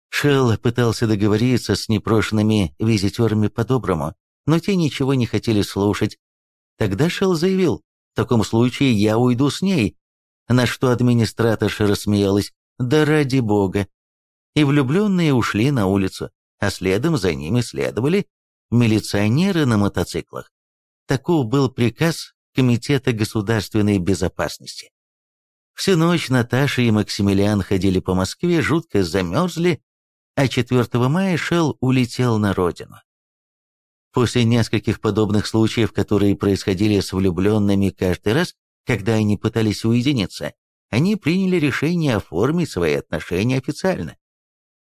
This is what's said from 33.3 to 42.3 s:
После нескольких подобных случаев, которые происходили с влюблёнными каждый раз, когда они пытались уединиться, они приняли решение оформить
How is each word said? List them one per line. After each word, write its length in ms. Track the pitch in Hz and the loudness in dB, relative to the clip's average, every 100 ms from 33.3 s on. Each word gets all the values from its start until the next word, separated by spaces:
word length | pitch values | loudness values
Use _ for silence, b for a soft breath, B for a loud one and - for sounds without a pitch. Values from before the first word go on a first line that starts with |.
| _ _ _ _ _ _ _ _ | _ _ _ _ _ _ _ _
После 320 | 131 117 123 | -2 0 2
нескольких 560 | 117 120 113 110 - 101 | 2 2 0 -2 -2 -2
подобных 460 | 110 104 104 104 - | -2 0 0 0 0
случаев, 460 | 113 110 - 104 | 0 0 0 -2
которые 420 | - 95 101 101 98 | -2 -2 2 2 2
происходили 640 | 101 95 - 92 107 101 | 0 0 -2 0 2 2
с 140 | - | 0
влюблёнными 800 | 95 95 87 98 107 101 98 98 | -2 0 0 0 2 2 0 0
каждый 420 | - 95 87 104 | -2 -2 -2 -2
раз, 220 | 131 175 - _ _ - | -2 -2 -8 _ _ -4
когда 280 | 110 95 | -4 0
они 220 | 110 107 101 | 0 0 0
пытались 480 | 110 117 110 95 | -2 0 -2 0
уединиться, 680 | 113 120 123 135 87 - 71 - _ _ _ | 0 0 0 -2 -4 -6 -10 -12 _ _ _
они 240 | 107 180 | -2 0
приняли 420 | 214 - 185 185 180 | 0 -2 0 0 0
решение 600 | 143 - 147 175 147 104 | 0 -2 -2 0 0 0
оформить 540 | - | -2